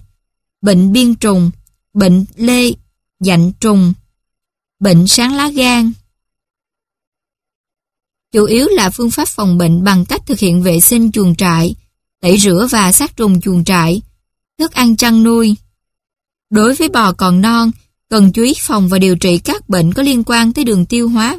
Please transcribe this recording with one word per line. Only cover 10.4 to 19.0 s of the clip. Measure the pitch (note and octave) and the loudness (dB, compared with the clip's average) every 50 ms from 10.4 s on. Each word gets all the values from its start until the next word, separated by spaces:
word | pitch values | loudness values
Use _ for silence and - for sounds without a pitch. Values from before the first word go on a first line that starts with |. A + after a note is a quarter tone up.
| G#3 F#3 E3+ F3+ F3+ | -2 0 0 0 0
vệ | F#3 E3+ E3+ | 0 0 0
sinh | F3 - A#3+ A#3 A3+ A3 | 0 0 0 2 0 0
chuồng | G#3 A3 G3 F3+ E3+ | 0 0 0 0 0
trại, | - G3 F3+ E3 E3 E3 F3 - - _ _ _ _ _ _ _ - | 0 0 0 0 0 0 -2 -4 -8 _ _ _ _ _ _ _ -4
tẩy | - F3 F#3 | 0 0 2
rửa | G#3+ G3+ G3+ F3 F3+ A3+ B3+ | 2 2 0 0 0 0 0
và | C4+ A3+ G3+ F3+ | 0 0 0 0
sát | F#3 - C#4+ D#4 - | 0 -2 -2 -4 -4
trùng | - A3+ G#3 F#3+ F3 | -4 0 0 0 0
chuồng | - G3+ F3+ F3 E3 | 0 -2 -2 -2 0
trại, | G3 F#3+ F3 D#3+ E3 E3+ G#3+ - - _ _ _ _ _ _ _ _ _ | 0 0 0 0 0 -2 -4 -6 -14 _ _ _ _ _ _ _ _ _
thức | - D#4 D#4+ | -6 -6 -4
ăn | - C#4 B3 A#3 A3+ | -2 0 2 2 2
chăn | G#3+ B3 A#3 A3+ A3+ A3+ | 2 2 2 2 2 2
nuôi. | A#3 A#3 A#3 A3+ G#3+ G#3 - _ _ _ _ _ _ _ _ _ _ _ _ _ _ _ _ _ - | 2 2 2 0 0 -2 -4 _ _ _ _ _ _ _ _ _ _ _ _ _ _ _ _ _ -4
Đối | G#3 G#3+ G#3+ A#3+ C4+ | 0 0 2 2 0
với | - E4 D#4 | 0 -2 -2
bò | F#4+ B3 A3 F#3+ F3 | -2 -2 -2 -2 -2
còn | - F#3+ F#3 F3+ F3+ | -2 -2 0 2 2
non, | G3 A3+ A#3 A#3 A#3 A3+ A3+ - _ _ _ _ _ - | 2 2 0 0 0 -2 -4 -6 _ _ _ _ _ -4
cần | A3 A3 G3 F#3+ | 0 2 2 2
chú | F3 A3+ A#3 | 2 2 0
ý | B3+ D4+ - | -2 -2 -4
phòng | - - C#4+ G#3 F#3+ F3+ | -4 -4 -2 -2 0 0
và | F#3+ | 0
điều | F#3+ | 0